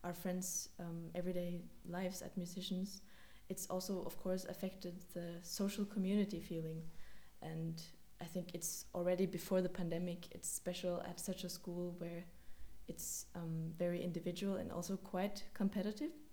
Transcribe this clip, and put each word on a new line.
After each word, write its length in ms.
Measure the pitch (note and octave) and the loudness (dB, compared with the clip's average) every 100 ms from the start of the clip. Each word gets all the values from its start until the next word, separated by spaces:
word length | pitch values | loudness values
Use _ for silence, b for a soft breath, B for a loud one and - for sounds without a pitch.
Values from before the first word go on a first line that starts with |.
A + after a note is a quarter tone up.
our 100 | F3+ | -2
friends', 560 | F3 F#3+ F#3 F#3 - - - | 0 0 0 0 -2 -2 -6
um, 300 | E3+ E3 E3 | -4 -4 -2
everyday 480 | F3 F3+ F3+ F3 F3 F3 - F3 | 0 2 2 2 -2 -6 -10 -4
lives 340 | F3 F#3 F#3 | 0 0 0
as 140 | - - | -2 -2
musicians. 640 | F3 F3+ F3+ F#3 G3 - B B B B - | -2 -2 0 0 0 -4 B B B B -6
It's 180 | F#3+ - | -4 0
also, 360 | F#3 F#3 F#3+ E3 | 0 2 0 0
of 120 | - | 0
course, 280 | F#3 F#3 - | 2 2 0
affected 500 | - F#3 - F3+ F3 - | -2 -2 -2 -6 -6 -6
the 200 | F3 E3+ E3+ | -4 -4 -4
social 440 | - - G3+ G3+ G3+ | -4 2 2 4 2
community 540 | G#3+ F#3 G#3 G3+ E3+ | 4 6 6 6 2
feeling. 400 | E3 E3 D#3+ D#3+ D#3+ B B B B - | -2 -2 0 -2 -2 B B B B -8
And 400 | D#3 D#3+ E3 E3 - - - - | -4 0 0 -2 -8 -12 -16 -10
I 40 | E3+ | -2
think 260 | F#3 E3 | -2 -2
it's 320 | - - - - F3+ | -2 -2 -2 -4 2
already 300 | F3 F3+ F#3 | 4 6 6
before 360 | E3 - F#3 | 4 6 6
the 80 | F3+ | 6
pandemic, 580 | - E3+ E3 F3+ F3 - | 2 2 2 2 -2 -6
it's 160 | D#3+ - | -6 -4
special 520 | - - F3+ F3+ F3 - | -2 -2 0 2 2 -2
at 100 | E3+ | -4
such 240 | - F#3 | -2 -2
a 60 | F3+ | -2
school 460 | - - F3 F3 E3+ | -4 -2 0 -2 -2
where 260 | E3+ E3+ F3 B B B B B - | -4 -4 -6 B B B B B -6
it's, 380 | E3+ - - - F3 | -4 -4 -4 -4 -4
um, 380 | E3 D#3+ D#3+ D#3+ | -2 0 0 2
very 240 | F3 F3 | 2 4
individual 540 | F3 E3+ F3 F3 G3 F#3+ | 0 0 0 0 2 2
and 160 | - | 0
also 240 | E3+ F3 F#3+ | -2 0 -2
quite 480 | - F3+ G3+ - - | 0 2 2 2 -4
competitive. 580 | - G3 G#3 G3+ G#3 D4+ - - | 4 4 4 0 0 -2 -4 -14